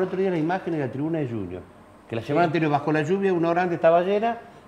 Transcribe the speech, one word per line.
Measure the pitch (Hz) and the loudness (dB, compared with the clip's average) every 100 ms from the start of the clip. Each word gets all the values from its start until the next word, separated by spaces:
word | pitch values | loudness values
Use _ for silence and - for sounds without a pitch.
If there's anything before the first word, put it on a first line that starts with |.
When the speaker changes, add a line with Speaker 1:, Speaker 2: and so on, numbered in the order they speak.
Speaker 1:
el | 185 | 0
otro | 185 | 0
día | 190 | 0
la | 175 | 0
imagen | 156 185 185 | 0 -2 -2
de | 160 | -4
la | 135 | -4
tribuna | 123 156 165 | -4 -4 -2
de | 131 | -4
Junior. | 113 90 90 - - - - - | -4 -6 -10 -14 -20 -20 -20 -10
Que | 113 | -8
la | |
semana | 127 147 | -2 2
Speaker 2:
Sí. | 170 | 2
Speaker 1:
anterior | 160 156 | 2 2
bajó | 143 156 | 0 0
la | 156 | 0
lluvia, | 147 196 196 | 0 0 2
una | 175 170 | 2 2
hora | 170 | 2
antes | 180 170 | 0 2
estaba | 165 170 | 4 4
llena, | 180 208 233 233 - - | 4 0 0 -4 -10 -20